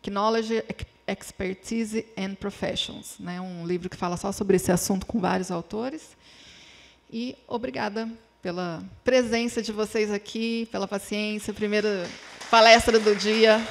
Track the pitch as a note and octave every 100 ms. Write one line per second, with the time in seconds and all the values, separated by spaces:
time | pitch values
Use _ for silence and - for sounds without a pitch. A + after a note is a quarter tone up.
0 | - G3+ G#3+ A3+ A3 A3+ - - - _
1 | - F#3+ - - F#3 F#3+ - A3+ A3 A3
2 | A3 - F#3+ G3 G3+ - - - - -
3 | - - F3 F3+ F#3 F3 E3+ F3+ F3+ -
4 | F3+ F3 G3 G3 G3 F#3 F#3 F#3 - F#3+
5 | - A3+ F3+ F#3 F#3 F3 E3+ G#3 B3 D#4
6 | - _ - - - - - - - _
7 | _ A3+ B3 - - A#3+ B3+ B3+ G#3+ G#3
8 | A3+ A3+ _ _ F#3 F3 F3 D#3+ F#3+ -
9 | - B3+ A#3 A#3 A#3+ A#3 A3 G#3 G#3 A3+
10 | G#3+ G3+ G#3 A3+ A3+ A#3 A3+ - G3 G3+
11 | - G#3 G#3+ G#3+ G#3 G3+ G#3+ G#3 G#3+ G3
12 | F3 - - - - A3+ A3+ A#3 A#3 A3+
13 | G#3+ G#3 G#3 A3 A3 G#3+ A3+